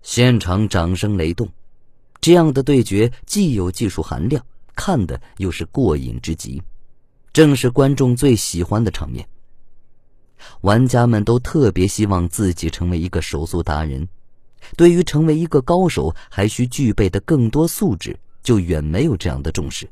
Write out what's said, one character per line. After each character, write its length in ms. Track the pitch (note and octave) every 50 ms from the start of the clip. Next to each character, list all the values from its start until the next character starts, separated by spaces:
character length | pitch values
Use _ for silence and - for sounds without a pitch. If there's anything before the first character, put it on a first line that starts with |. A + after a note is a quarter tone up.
现 400 | _ - - - A#2+ B2+ B2 G#2+
场 260 | - F2 F2+ G2 G#2+
掌 300 | G2+ - G2 E2 E2+ F#2
声 220 | F2 - G#2 G#2 F#2+
雷 160 | D#2+ D#2+ E2+
动， 120 | - A#2 - - - - - - - - - - - - - _ -
这 140 | - - E3+
样 180 | F3 E3 D#3
的 120 | C3 C3+ C3
对 200 | C3+ D3 C3 A2+
决 300 | - F#2+ G2 G#2+ A#2+ B2 - -
既 260 | - - G3+ G3+ E3+ B2+
有 180 | G2+ F2+ F2+
技 200 | F#2 - A#2+ G2+
术 120 | - - D#2
含 240 | - - B1 D2+
量， 160 | A2 C#3+ - - - - - - - -
看 300 | - - - F#3+ C#3 G2
的 140 | D2+ C2 B1 - - -
又 140 | - F#2 F#2
是 140 | D#2+ - E2+
过 300 | - - - C3+ G2 D#2
瘾 240 | D2 C2 B1 A#1 B1
之 140 | - - E2
极， 280 | - - A1+ B1+ C#2+ - - - - - - - - _ _ _ _ _ - -
正 220 | - D#3+ D3+ C#3+
是 160 | B2+ - B2+
观 240 | A#2+ - C3+ C3+ C#3+
众 200 | B2+ C#3 B2+ B2
最 180 | A#2+ - C#3+ B2
喜 280 | G#2+ - - - E2+ E2+
欢 200 | - G#2+ G#2+ A#2
的 80 | G#2+
场 180 | - - - C#2
面。 160 | A#1+ B1 - - - - - - - - - - - - - - - - _ _ - - - _ _ _ - - - - -
玩 240 | F#2 G#2 A2+ B2+
家 200 | B2+ B2 B2 A#2+
们 160 | A#2+ A#2 G#2 G#2
都 160 | G#2+ A#2 B2
特 320 | B2+ - - E3 C#3 G#2+
别 160 | E2+ E2+ F2+
希 200 | G2+ - - A2
望 220 | G2+ G2 F2+ F2 E2+
自 240 | - - A2 F#2+ E2+
己 160 | - - E2
成 220 | - - F2 F2
为 80 | F2+ E2
一 100 | D#2+ F2+
个 140 | - F2+ E2
手 240 | - - D2 D#2
速 160 | E2+ - F2 E2
达 220 | - D2+ D2+ D#2+
人， 220 | D#2 C2+ C2+ E2 F#2 - - - - - - - - - - - - -
对 140 | - E3 F3
于 120 | F3 E3+ F3
成 220 | - - D3 D#3+
为 120 | D#3+ D3+ D#3
一 80 | E3+
个 160 | D#3 - D3 B2+
高 260 | - E3+ F3+ F#3+ E3+
手 260 | - - C#2 D#2 E2 - - -
还 180 | - - G2
需 200 | G#2+ - - B2
具 260 | B2 B2 - D3 A2+ G2+
备 160 | - G#2+ F2+
的 100 | - G2
更 280 | - - E3 C#3+ A#2+ A2
多 180 | G#2+ C#3 D#3+
素 300 | E3+ - - G#3+ F#3 A2
质 220 | E2 - - - - - - - - -
就 160 | - A#2+ G#2
远 240 | F2+ E2+ F2 D#2 D2
没 200 | D2+ D#2 F#2 C#3
有 120 | E3 B2+
这 140 | E2 - F2
样 120 | C2+ C2 C#2+
的 80 | D#2+
重 200 | D#2 - D2 C2+
视。 180 | - - - -